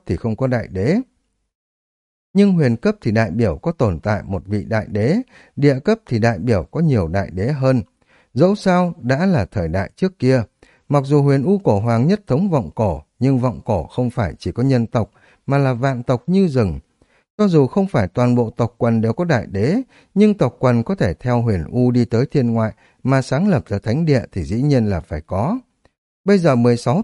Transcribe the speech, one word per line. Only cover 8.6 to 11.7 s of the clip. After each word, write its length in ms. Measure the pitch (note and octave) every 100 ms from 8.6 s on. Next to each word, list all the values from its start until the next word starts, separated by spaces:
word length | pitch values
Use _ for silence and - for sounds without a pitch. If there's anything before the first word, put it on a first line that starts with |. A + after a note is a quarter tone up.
| G3 F3+ F3+ -
đã 240 | A#2 C3+ F#3+
là 180 | E3
thời 240 | F#2+ - E2
đại 220 | F2 - -
trước 220 | F#3 -
kia. 240 | B2+ C3 G#2 _ _ _ _
Mặc 160 | C#3+ C3+
dù 160 | D3
huyền 200 | C#3+ C#3
u 160 | E3+ G3+
cổ 220 | G3